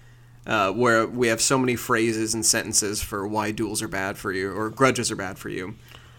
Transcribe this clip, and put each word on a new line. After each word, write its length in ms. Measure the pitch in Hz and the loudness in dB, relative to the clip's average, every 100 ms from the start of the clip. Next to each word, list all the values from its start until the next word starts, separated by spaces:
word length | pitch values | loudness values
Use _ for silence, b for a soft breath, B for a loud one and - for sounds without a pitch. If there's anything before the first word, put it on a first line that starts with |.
| b b b b - | b b b b -2
uh, 260 | 110 95 | 2 2
where 340 | 101 123 113 113 | 4 4 4 2
we 220 | 120 120 | 2 2
have 120 | 117 | 2
so 160 | - 135 | 2 2
many 200 | 127 120 | 2 0
phrases 580 | - 117 113 110 107 | 0 2 2 2 -2
and 100 | 113 | 0
sentences 560 | 107 117 82 104 104 104 | 2 0 0 0 0 -4
for 260 | - 104 98 | -4 -4 -2
why 240 | 107 104 | -2 -2
duels 280 | 107 107 104 | -2 -4 -4
are 80 | 110 | -4
bad 300 | 95 95 104 | -4 -4 -4
for 140 | 104 | -4
you 200 | 92 98 | -2 -2
or 160 | 95 110 | -2 -6
grudges 400 | 117 131 123 110 | 4 4 4 -2
are 60 | 101 | -4
bad 220 | 95 98 | -8 -8
for 100 | 104 | -8
you. 260 | 101 92 113 B B B | -8 -8 -12 B B B